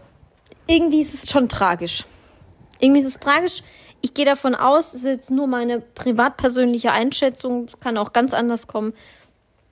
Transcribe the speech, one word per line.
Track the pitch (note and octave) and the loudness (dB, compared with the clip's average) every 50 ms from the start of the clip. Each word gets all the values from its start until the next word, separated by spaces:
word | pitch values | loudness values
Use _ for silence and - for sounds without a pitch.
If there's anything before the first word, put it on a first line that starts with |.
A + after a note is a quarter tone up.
| - _ _ _ _ _ _ _ _ - - _ _ | -14 _ _ _ _ _ _ _ _ -20 -20 _ _
irgendwie | - E4 E4 E4+ D#4+ D4 D4+ | 2 2 2 2 2 2 0
ist | D4 D4+ - - - | 0 -2 -6 -10 -6
es | - | -2
schon | - C#4+ B3 A3 | 0 0 0 0
tragisch. | - - G3+ F3+ F3 E3+ F3 E3+ - - - - - - _ - _ _ - - - _ - _ _ - | 0 0 0 0 0 -2 -4 -6 -6 -8 -8 -12 -18 -20 _ -20 _ _ -20 -20 -20 _ -20 _ _ 2
Irgendwie | B3+ C4+ C#4 C#4+ | 4 4 4 4
ist | C4+ | 2
es | C4+ B3+ - | 0 -4 -6
tragisch. | - C#4+ C#4+ D#4+ F4 F4+ - - - - - - - - - _ | -2 0 0 0 0 -2 -6 -8 -16 -18 -20 -20 -20 -20 -14 _
Ich | - B3 - | -10 -6 -2
gehe | - C#4+ | 0 2
davon | C#4 C#4 C4+ - C4 B3 | 2 2 0 0 -2 0
aus, | - - B3+ C#4+ D#4+ D#4+ - | 2 2 4 4 2 2 -2
das | - B3+ | -8 -8
ist | B3 | -4
jetzt | C4+ C4+ B3 - - | -4 -4 -4 -4 -2
nur | C4 C4+ C#4+ | -2 0 0
meine | C4 B3 A#3+ A#3+ A#3+ A#3+ A#3 | 0 -2 -2 -2 -2 -2 -4
privat-persönliche | A#3 - - - - B3+ A3+ A3 A#3+ C#4 C4+ - - B3+ A#3+ B3+ B3+ B3 A#3+ A#3 - A#3 | -6 -10 -12 -6 -2 0 2 2 2 0 0 0 -2 0 2 2 2 2 0 0 0 0
Einschätzung, | A3+ A3+ A3+ C4+ - - C#4+ C4 B3+ - - B3+ B3 A#3+ A#3+ - - - | 0 2 0 0 -2 0 0 -2 -2 -2 -6 -4 -4 -4 -6 -8 -12 -10
kann | - B3 A3+ | -8 -4 -4
auch | G#3+ G#3 - - | -4 -4 -2 0
ganz | A#3+ B3 C4 B3 | 0 0 0 0
anders | - A#3 A#3+ A#3 A3+ - | -2 -2 -2 -2 -4 -6
kommen. | - - A3 G#3+ A3 A3+ - - - - _ _ _ _ _ _ _ _ _ _ _ | -8 -8 -6 -6 -6 -8 -12 -18 -20 -20 _ _ _ _ _ _ _ _ _ _ _